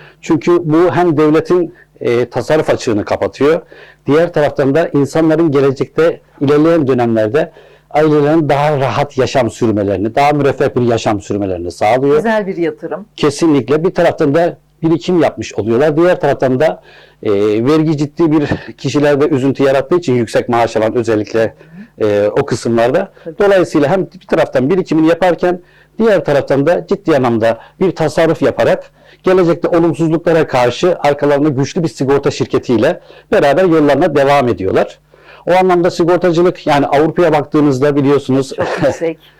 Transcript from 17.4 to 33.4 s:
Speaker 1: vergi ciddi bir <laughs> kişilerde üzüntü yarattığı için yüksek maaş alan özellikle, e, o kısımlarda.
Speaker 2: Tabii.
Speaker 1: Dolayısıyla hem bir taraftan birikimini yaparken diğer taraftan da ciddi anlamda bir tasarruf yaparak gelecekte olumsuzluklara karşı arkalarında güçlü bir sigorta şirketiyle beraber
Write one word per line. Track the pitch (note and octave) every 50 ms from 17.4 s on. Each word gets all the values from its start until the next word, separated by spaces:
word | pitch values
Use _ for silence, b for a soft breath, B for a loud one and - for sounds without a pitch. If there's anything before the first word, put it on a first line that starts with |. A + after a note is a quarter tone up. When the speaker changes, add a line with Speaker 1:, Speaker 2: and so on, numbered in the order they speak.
| G#2 A2 G#2 A2 A#2
Speaker 1:
vergi | C#3 D#3 D#3 D#3 D#3+ D#3
ciddi | C#3 D3+ C#3 _ - E3+ D#3
bir | D3+ D#3+ D3
<laughs> | - - - - - -
kişilerde | - - C#3 A2+ C#3+ D3 D3 D3 C3+ D3
üzüntü | D#3+ D#3 B2+ B2+ C#3 B2 - C#3
yarattığı | C3+ C3+ C#3 C3 - F3+
için | F3+ F3 C#3 B2
yüksek | A#2+ A2+ G#2 - C3 G#2+ -
maaş | A#2+ A#2 A#2+ A2+ -
alan | A2+ A2 A2+ A2
özellikle, | B2 A2 A2+ A2 G#2+ G#2 - - A2 A2+ G#2 - B B B E3 F#3 A3 B B -
e, | A2 G#2+ G#2 G#2 G#2 G#2 - C#3+
o | C#3
kısımlarda. | - B2 - - A#2+ A#2 A#2 A#2 B2 C#3+ F#3 G3 - _ _ -
Speaker 2:
Tabii. | E3+ D#3
Speaker 1:
Dolayısıyla | - G3+ G3 G3 F#3 E3 - - D#3 D3 C#3
hem | F#3+ G3 E3+
bir | - - - _
taraftan | - A#3 E3 C#3 - - C3 B2 D3
birikimini | F#3+ F#3 - - D#3 D#3+ D#3+
yaparken | D#3+ E3+ E3+ F#3+ F3+ D#3+ - F3+ F3+ F3 F3+ b b b b b b b -
diğer | A3 A3+ G3 E3+ -
taraftan | D#3 C#3 C3+ B2+ - C#3+ C#3 C#3+
da | D#3+ F3+ F3+ E3
ciddi | - G3+ F#3 - D#3+ D#3
anlamda | C3+ B2+ A#2+ A#2 A2 A2 A2+ A2 B B B B B
bir | F#3+ F3+ -
tasarruf | - D#3+ D3 - E3+ E3 D#3+ D#3+ -
yaparak | C#3 A#2+ - - A#2 C#3+ F#3 E3+ - - b b b b b b b
gelecekte | F#3 F#3 F#3+ F3+ E3 D#3+ - -
olumsuzluklara | D#3 E3+ E3+ E3+ E3+ C#3 C#3+ E3 D#3 D#3+ D#3+ - F3 D#3+ D#3+ D3
karşı | - - B2+ B2 B2 A#2+ - F3 F3+ E3+ -
arkalarında | - D3 C#3+ C#3+ C#3+ C#3+ D3 C#3+ D3 D#3+
güçlü | B2+ C3 C#3 - - F#3+ E3
bir |
sigorta | D#3+ - - C#3 B2+ C#3+ C#3 - D3
şirketiyle | - - C3 - - A#2+ - - A#2+ G#2 B2 D#3 F3+ - B B B B B B
beraber | A3+ F#3+